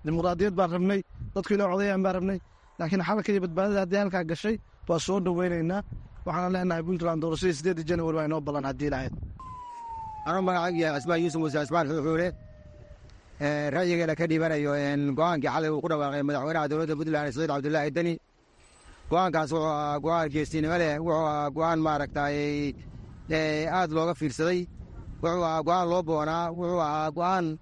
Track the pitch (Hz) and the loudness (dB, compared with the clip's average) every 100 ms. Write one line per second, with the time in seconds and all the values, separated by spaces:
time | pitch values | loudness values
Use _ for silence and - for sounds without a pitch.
0 | 151 165 175 175 202 180 180 175 185 202 | 0 2 2 2 2 4 2 4 2 2
1 | - - - 196 180 202 202 185 202 190 | -2 -12 -6 -6 0 2 4 2 2 2
2 | 190 185 185 190 - - - - 170 190 | 2 0 -2 -4 -8 -20 -20 -6 0 0
3 | 170 214 202 202 180 160 196 202 190 196 | 2 0 2 0 2 0 2 2 2 2
4 | 202 180 160 165 208 220 - - - 170 | 2 0 -2 -2 -2 -2 -6 -16 -2 0
5 | - 196 180 170 180 175 165 196 - - | 2 0 2 2 2 2 0 -2 -4 -12
6 | - - - 165 180 185 180 165 165 180 | -12 -12 -4 -2 0 0 2 0 0 0
7 | 170 165 165 160 185 147 160 170 156 170 | 0 0 0 2 0 2 0 0 0 0
8 | 165 160 151 156 143 147 135 131 147 135 | 2 0 0 -2 -2 -2 -2 -2 -2 -2
9 | 131 - - - - 988 988 960 932 - | -4 -6 -10 -10 -14 -14 -14 -14 -12 -10
10 | - - 147 180 185 180 175 170 160 143 | -10 -8 -4 0 0 0 0 0 0 0
11 | 160 170 170 160 156 147 147 170 143 160 | 0 0 2 0 0 -2 0 0 0 0
12 | 147 160 175 - - - - - - - | 0 0 0 -4 -16 -20 -20 -20 -20 -20
13 | - - - - 147 147 147 160 180 170 | -20 -20 -20 -4 -2 0 0 0 2 2
14 | 165 151 170 160 160 156 147 143 143 143 | 2 0 2 2 2 2 0 0 0 2
15 | 143 135 165 165 135 131 156 151 165 156 | 2 2 2 2 0 0 0 0 0 0
16 | 143 143 143 143 139 160 147 151 160 147 | 0 0 0 0 0 0 0 0 0 -2
17 | 160 151 147 131 160 143 139 156 147 143 | 0 0 0 -2 0 0 0 0 0 0
18 | 170 165 _ _ _ _ - - - - | 0 -2 _ _ _ _ -20 -20 -20 -18
19 | - 165 185 160 156 160 156 147 147 147 | 0 2 4 2 0 0 0 0 -2 -2
20 | 151 170 160 147 147 160 151 175 160 147 | 0 2 2 0 0 0 0 2 2 0
21 | 165 156 160 151 147 139 160 165 156 147 | 0 2 2 0 -2 0 2 4 2 2
22 | 139 147 143 147 147 147 143 - - - | 0 0 0 0 0 0 -2 -4 -14 -16
23 | - - - 160 156 151 160 180 175 156 | -16 -16 -2 0 2 0 0 0 2 2
24 | 165 170 156 123 160 180 175 - - - | 0 0 -4 0 0 2 -2 -10 -16 -14
25 | - - 165 175 165 160 151 180 175 175 | -14 -4 -2 0 0 0 2 2 4 2
26 | 160 160 151 165 170 170 175 175 156 151 | 2 0 0 0 -2 -2 -2 0 2 0
27 | 156 151 175 190 165 156 | -2 0 2 2 0 -4